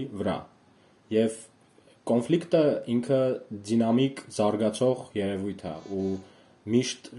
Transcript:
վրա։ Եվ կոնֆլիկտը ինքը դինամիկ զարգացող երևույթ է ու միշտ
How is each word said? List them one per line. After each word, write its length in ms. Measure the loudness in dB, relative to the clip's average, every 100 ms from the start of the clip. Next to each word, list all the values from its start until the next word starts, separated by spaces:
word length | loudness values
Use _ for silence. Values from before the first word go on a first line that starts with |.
| 0
վրա։ 260 | -4 -4 -4 -8 _ _ _ _ _ -2
Եվ 280 | 2 2 -2 -16 _ _ _ _ _ 0
կոնֆլիկտը 560 | 0 2 0 2 4 4 2 -2
ինքը 340 | -2 2 2 2 -2 -8 -12
դինամիկ 600 | 0 2 4 4 2 -2 -10
զարգացող 760 | 0 0 2 0 2 0 0 -4
երևույթ 520 | -4 -2 -2 -4 -6
է 100 | -10 -10 -8
ու 240 | -4 -2 -4 -8 -20 _ _ 0
միշտ 440 | 2 2 -6 -14